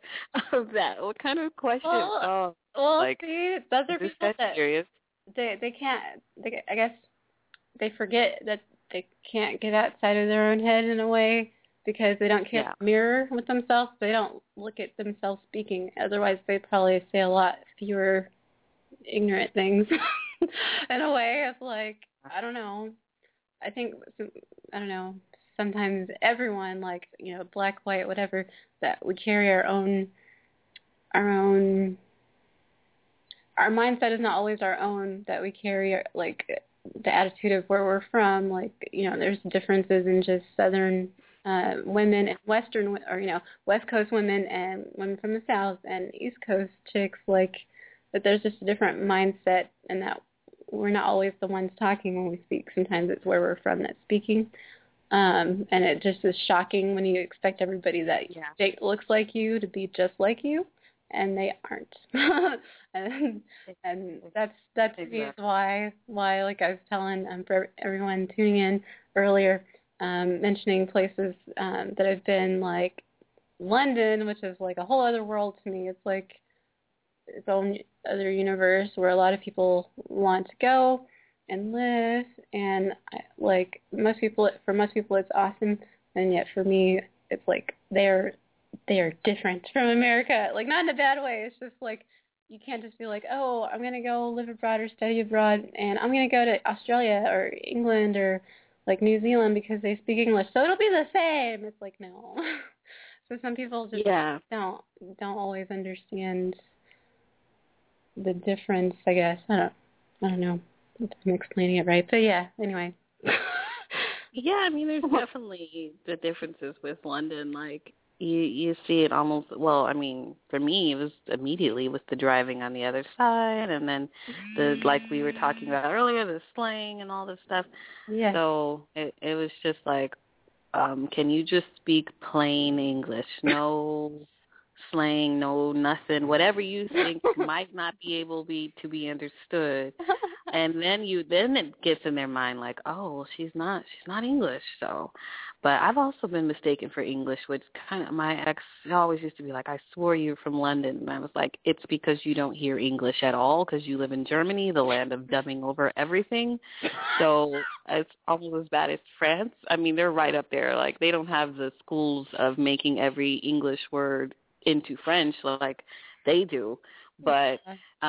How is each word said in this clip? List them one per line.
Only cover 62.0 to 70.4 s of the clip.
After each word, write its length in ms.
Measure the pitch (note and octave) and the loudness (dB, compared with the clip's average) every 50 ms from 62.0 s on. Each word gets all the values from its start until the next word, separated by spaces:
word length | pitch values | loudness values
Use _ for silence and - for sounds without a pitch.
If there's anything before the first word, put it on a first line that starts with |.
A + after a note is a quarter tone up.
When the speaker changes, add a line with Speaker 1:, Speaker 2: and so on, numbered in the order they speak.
| _ _ - | _ _ -2
Speaker 2:
<laughs> 480 | C4 C#4+ D#4 E4 D4 F4 F4+ C4+ - - - - - _ _ - | 2 2 4 4 4 2 0 0 -4 -10 -16 -20 -20 _ _ -10
And, 460 | F#3 F#3+ G#3+ C4 C4+ D4+ B3 G#3+ G#3 - _ - - - F#3+ F#3 _ - | -8 -6 -6 -4 -2 -2 -2 -4 -6 -12 _ -20 -20 -20 -20 -16 _ -8
and 380 | F3+ F3 F#3+ F#3+ F3+ D#3+ G#2 - E3+ - | -6 -6 -6 -8 -10 -12 -14 -16 -8 -4
that's, 220 | G#3+ G#3+ G#3 - _ _ _ - | -4 -4 -4 -6 _ _ _ 0
that 180 | A#3 A3 A3 A3 | 0 0 0 0
to 100 | - - | -6 -10
me 120 | A#3 A3+ | -8 -6
is 60 | A3 A3 | -6 -6
Speaker 1:
Exactly. 200 | A3+ A3+ - G3+ | -6 -8 -6 -2
Speaker 2:
why, 500 | G#3 G3 G3 G3 G3 G3+ G3+ G#3 G#3+ G#3 _ _ | 0 0 2 2 0 0 -2 -4 -6 -10 _ _
why, 380 | - A3 G3+ G3 F#3+ F#3+ G3 G3 | -10 -6 -2 0 0 0 0 0
like 160 | G3 G3+ G3+ | -2 -2 0
I 80 | F3+ E3+ | 0 0
was 100 | F#3+ F#3 _ | -2 -4 _
telling, 400 | - G#3 G3 F#3+ F#3+ G3 F#3+ F#3+ | -6 -6 -4 -4 -4 -4 -4 -6
um, 160 | F#3+ F#3 F3+ F3+ | -6 -8 -8 -4
for 240 | - G3 F#3+ F#3 - _ | 0 0 0 0 -2 _
everyone 520 | - - G3 F#3+ F#3+ G3+ G3 F#3+ F#3+ F#3+ F#3 - | -8 -6 -6 -4 -4 -2 -2 -2 -2 -4 -2 0
tuning 220 | - G#3+ G#3 G3+ G3+ | 2 2 4 4 4
in 220 | G3 F#3+ G3 G3 - - - - _ _ - | 4 4 2 0 -2 -6 -18 -20 _ _ 0
earlier, 480 | G3 G3 G3+ G3 G3 G3 F#3 F#3+ F#3+ F#3+ _ _ _ _ _ _ - | 2 4 4 6 6 6 4 4 2 -2 _ _ _ _ _ _ -8
um, 400 | F#3 F3+ F3+ F3+ F3+ F3+ F3+ F3 | -6 -4 -2 0 0 0 0 2